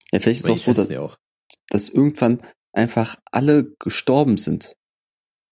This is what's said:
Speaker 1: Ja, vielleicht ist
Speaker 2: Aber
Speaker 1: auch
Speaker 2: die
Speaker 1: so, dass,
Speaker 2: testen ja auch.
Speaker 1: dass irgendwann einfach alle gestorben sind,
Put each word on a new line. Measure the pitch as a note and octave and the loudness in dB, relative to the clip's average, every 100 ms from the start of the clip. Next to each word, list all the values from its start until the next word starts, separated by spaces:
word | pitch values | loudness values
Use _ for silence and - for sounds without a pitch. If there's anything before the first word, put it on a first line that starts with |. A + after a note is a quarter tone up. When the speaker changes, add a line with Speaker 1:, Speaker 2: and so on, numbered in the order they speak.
| - | -6
Speaker 1:
Ja, | G2+ | -2
vielleicht | A2+ B2+ | 0 0
ist | - | 0
Speaker 2:
Aber | |
Speaker 1:
auch | G#2+ | 0
Speaker 2:
die | |
Speaker 1:
so, | - | 0
dass, | A2 | 0
Speaker 2:
testen | - | 0
ja | C2 | -4
auch. | C#2+ - _ _ _ - - | -10 -14 _ _ _ -20 -6
Speaker 1:
dass | G#2 - | -6 -2
irgendwann | - C#3+ D3 A#2+ A#2+ - _ _ | 0 0 2 0 0 -6 _ _
einfach | - A#2 A#2+ A2+ - - | -4 -2 -2 -4 -6 -6
alle | A#2 C#3+ D3+ - - | -2 2 4 2 -6
gestorben | - - - C3+ C#3+ G2 | -8 -4 0 2 2 0
sind, | - - - _ _ _ _ _ _ _ _ | -2 -6 -8 _ _ _ _ _ _ _ _